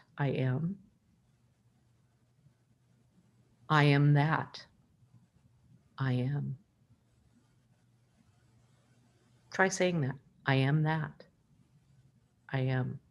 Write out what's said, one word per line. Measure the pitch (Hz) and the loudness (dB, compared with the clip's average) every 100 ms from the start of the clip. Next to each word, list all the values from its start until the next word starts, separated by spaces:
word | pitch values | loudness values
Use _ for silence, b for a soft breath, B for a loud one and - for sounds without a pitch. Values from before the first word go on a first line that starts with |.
| _ - | _ -6
I | 139 | -4
am. | - 131 127 165 196 - _ _ _ _ _ _ _ _ _ _ _ _ _ _ _ _ _ _ _ _ _ _ _ _ _ _ _ - | -2 -2 -2 -6 -8 -16 _ _ _ _ _ _ _ _ _ _ _ _ _ _ _ _ _ _ _ _ _ _ _ _ _ _ _ 0
I | 156 | 4
am | 143 143 143 | 6 6 4
that | 147 151 156 - - - _ _ _ _ - _ _ _ _ _ - _ - | 4 2 -2 -4 -14 -20 _ _ _ _ -20 _ _ _ _ _ -20 _ -6
I | 131 | -2
am." | 123 127 143 135 135 _ _ _ _ _ _ _ _ _ _ _ _ _ _ _ _ _ _ _ _ _ _ _ _ _ _ _ _ _ | -2 -2 -4 -6 -10 _ _ _ _ _ _ _ _ _ _ _ _ _ _ _ _ _ _ _ _ _ _ _ _ _ _ _ _ _
Try | - 190 | 0 0
saying | 190 180 170 | 2 -2 0
that. | 131 139 _ _ | -4 -6 _ _
"I | - 135 | 0 2
am | 135 151 | 2 0
that | 156 160 156 - - _ _ _ _ _ _ _ _ _ _ _ - | 0 -2 -6 -12 -20 _ _ _ _ _ _ _ _ _ _ _ -8
I | 135 | -6
am." | 131 127 127 131 _ | -2 -2 -4 -10 _